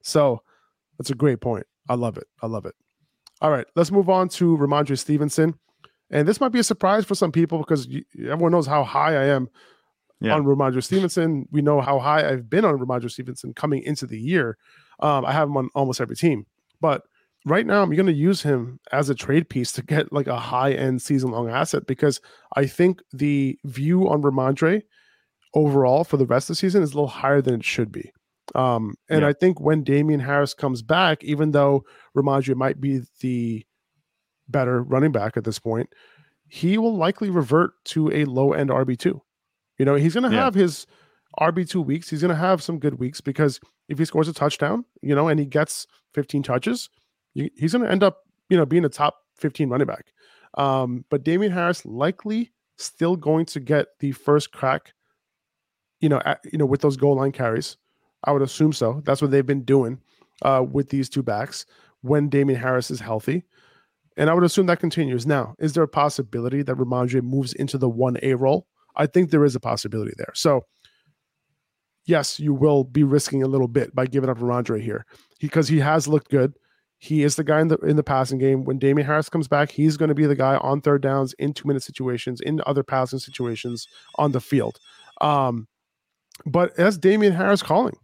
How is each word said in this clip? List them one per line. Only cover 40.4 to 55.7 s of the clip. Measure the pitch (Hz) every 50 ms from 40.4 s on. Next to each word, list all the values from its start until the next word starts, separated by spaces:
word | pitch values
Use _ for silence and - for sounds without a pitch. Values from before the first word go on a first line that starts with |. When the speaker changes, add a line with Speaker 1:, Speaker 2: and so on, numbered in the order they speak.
| 262
Speaker 1:
have | 262 196
his | 190 190 175 143 - - _ _ _ _ _ _ _ _ _ - -
R | 156 165
B | 170 180 180
two | 160 - 185
weeks. | 156 135 139 165 170 -
He's | 160 151
gonna | 160 175 170
have | 151 175 185 190 165
some | - - 170 151
good | 131 147 139 123
weeks | 127 123 151 -
because | - 143 131 - 156 143 127 - _ _ _ _ _ -
if | 151 139
he | 160
scores | 156 - 156 156 160
a |
touchdown, | 160 - 143 147 - - 147 147 202 233 240 _ _ _
you | - 139 143
know, | 139 151 165
and | 151 156
he | 147
gets | 139 127 151 151 - - - - _ _ _ _ _
fifteen | _ 147 139 - - 143
touches, | 139 - 123 127 - 220 240 247 - - _ _ _ _ _ _ _ _ _
y-, | 139 143 - _
he's | - 139 165
gonna | 170 247 240 -
end | - 190
up, | 202 190 185 _ _ _ _ _ _ _
you | 185
know, | 175 156
being | 127 156 175 170
a | 139
top | - - 147 147 - _ _ _ _
fifteen | _ - 151 - - 156 131
running | 120 135 143
back. | - - - - _ _ _ _ _ _ _ _ _ - -
Um, | 143 139 135 135 131 123 123 123 - _
but | 151 143 131
Damian | 160 165 185 208 208
Harris | 175 180 175 175 180 - -
likely | - 107 120 139 170 185 - _ 208 214 226 233 _ _ _ _ _ _
still | _ - - _ _ 160 170 185
going | 170 147 147 156 160 165
to | - - 147
get | 131 117 156 147 - _ _ _
the | - 143
first | 131 - _ 143 147 151 143 -
crack, | - - - 131 135 156 _ - _ _ _ _ _ _ _ _ _ _ _ _ _ _ _ _